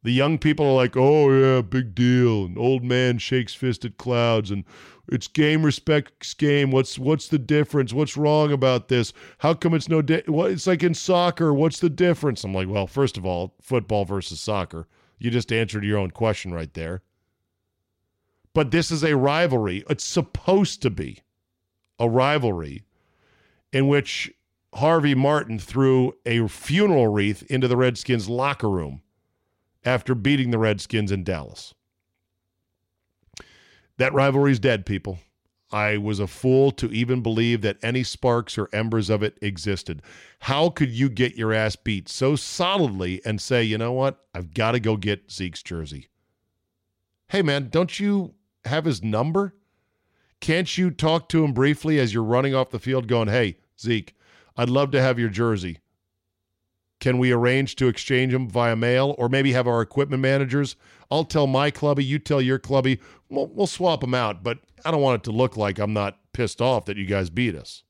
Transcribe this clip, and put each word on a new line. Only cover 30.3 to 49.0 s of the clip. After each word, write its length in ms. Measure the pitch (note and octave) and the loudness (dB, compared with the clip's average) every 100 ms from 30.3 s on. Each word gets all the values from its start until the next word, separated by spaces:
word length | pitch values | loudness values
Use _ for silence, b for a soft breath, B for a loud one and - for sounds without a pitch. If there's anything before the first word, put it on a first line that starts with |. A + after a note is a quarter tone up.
| C#3+ B2 | 2 2
the 60 | A#2 | 0
Redskins 540 | A2 G#2 - A2+ G#2 | 0 0 -4 -4 -2
in 120 | G2 | -4
Dallas. 500 | F2+ F2 B1+ - - _ _ _ _ _ _ _ _ _ _ _ _ _ _ _ _ - B B B B B _ | -4 -6 -8 -18 -20 _ _ _ _ _ _ _ _ _ _ _ _ _ _ _ _ -20 B B B B B _
That 160 | B2+ | 0
rivalry's 460 | C#3 C#3 C3+ C#3 B2+ | 2 2 4 4 4
dead, 260 | B2+ A2+ F#2 | 2 0 -2
people. 340 | G2 G#2 F2+ _ _ _ _ _ | -6 -6 -12 _ _ _ _ _
I 260 | G#2 G#2 G#2 | -2 0 0
was 220 | G#2 G2+ | -2 -4
a 80 | G2+ | -4
fool 440 | - C3 C3 C#3 | -2 2 4 4
to 200 | - A#2 | 0 -6
even 300 | G#2+ A#2+ B2+ | -2 -2 -2
believe 400 | A2+ A2+ A#2 A#2 | 0 0 0 0
that 160 | G#2 G2+ | -2 -4
any 220 | A2+ B2 | -4 -4
sparks 540 | B2 - C3 A#2+ A2+ - | -4 -2 0 0 -2 -6
or 120 | G2+ | -4
embers 380 | G#2 A2 A2+ G2 | -4 -2 -2 0
of 140 | G#2+ | 0
it 140 | G#2 - | -2 -4
existed. 600 | G#2 F#2+ G#2 F#2+ - D#2 B B B B | -8 -6 -6 -6 -6 -12 B B B B
How 300 | - C#3 E3+ | -4 0 0
could 220 | - C#3+ | 2 -2
you 180 | A#2 C3+ | 0 -2
get 260 | A2+ B2+ A2+ | 0 -2 -2
your 180 | A2 | -2
ass 220 | A2 A2 - | 0 0 -2
beat 320 | - G2+ - | -4 -6 -6
so 280 | - C3 D3 | -2 0 0
solidly 880 | - - F3+ G3 D3+ F#2+ F2+ F#2 A#2 | -4 -4 -2 0 0 -2 -4 -4 -4
and 160 | G#2+ | -6
say, 220 | - B2+ | 0 0
"You 140 | A2+ G#2+ | 0 0
know 140 | A2+ | -2
what? 340 | B2+ C3+ C3+ _ | -2 -2 -4 _
I've 200 | - F2 | -14 -10
gotta 260 | D#2 A2 B2 | -2 0 0
go 180 | A2 A2 | 0 -2
get 340 | G2+ G2+ _ | -2 -4 _
Zeke's 320 | - F#2 E2 | -8 -8 -8
jersey"? 440 | - E2+ D#2 C#2+ B1+ _ _ _ _ _ _ _ _ _ _ _ _ | -12 -10 -10 -14 -18 _ _ _ _ _ _ _ _ _ _ _ _
Hey, 120 | G3 | -2
man, 280 | E3+ C#3+ C3 | 0 0 0
don't 300 | D#3+ F3 - | -2 -2 -2
you 340 | G3+ G3+ F3+ _ _ _ - | 0 0 -2 _ _ _ -4
have 200 | D3 D#3+ | -2 -2
his 160 | A2+ | -2